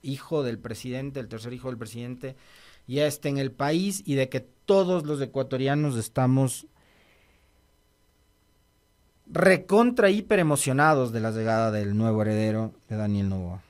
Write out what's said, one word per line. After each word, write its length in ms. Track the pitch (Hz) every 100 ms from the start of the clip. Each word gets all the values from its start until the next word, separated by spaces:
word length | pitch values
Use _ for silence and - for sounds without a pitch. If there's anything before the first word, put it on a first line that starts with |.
hijo 400 | 135 135 - 156
del 160 | 127 113
presidente, 600 | 117 113 127 127 139 139
el 80 | 113
tercer 240 | 113 117
hijo 160 | 123 127
del 100 | 117
presidente, 560 | 110 117 120 123 135 135 _ - - - -
ya 180 | 135 151
esté 220 | 143 147
en 100 | 139
el 140 | 135
país 500 | 117 139 160 202 190
y 120 | - 135
de 120 | 131
que 120 | 135
todos 640 | - _ - 196 185 180
los 160 | 147 147
ecuatorianos 760 | 135 139 123 131 135 147 151 117
estamos 720 | 110 - 127 131 131 - - _ _ _ _ _ _ _ _ _ _ _ _ _ _ _ _ _ _ _ _ _ _ _ _ _ -
recontra 760 | 165 180 185 - 202 240 247 202
hiper 300 | 208 202 202
emocionados 720 | 160 139 135 131 151 147 127
de 80 | 113
la 100 | 110
llegada 400 | 110 110 113 113
del 260 | 107 101 104
nuevo 260 | 113 107
heredero 520 | 107 107 110 107 110 - _
de 80 | 107
Daniel 320 | 107 101 98
Noboa. 340 | 95 87 92